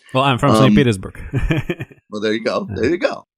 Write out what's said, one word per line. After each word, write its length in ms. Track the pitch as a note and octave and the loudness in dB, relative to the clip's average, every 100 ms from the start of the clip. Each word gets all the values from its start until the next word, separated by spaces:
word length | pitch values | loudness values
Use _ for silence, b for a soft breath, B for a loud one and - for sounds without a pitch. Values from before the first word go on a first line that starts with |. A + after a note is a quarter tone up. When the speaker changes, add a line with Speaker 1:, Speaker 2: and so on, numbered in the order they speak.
| - | -6
Speaker 1:
Well, 100 | C3 | 0
I'm 140 | C#3 A#2+ | 0 2
from 140 | - | 2
Saint 140 | A2 G#2 | 4 6
Speaker 2:
Um, 100 | G#2+ | 6
Speaker 1:
Petersburg. 440 | B2 F#2+ G2+ - - | 4 0 -6 -14 -6
<laughs> 640 | C3 - D#3 - E3+ - - _ | -2 0 -2 -4 -8 -12 -16 _
Speaker 2:
Well, 100 | G#2 | -6
there 100 | G#2+ | -4
you 100 | A2+ | -2
go. 240 | A2 G2 G2+ | -2 -4 -4
Speaker 1:
Yeah. 60 | G#2 | -2
Speaker 2:
There 140 | A#2 | -2
you 60 | F3 | 0
go. 280 | D4+ - - | -2 -4 -14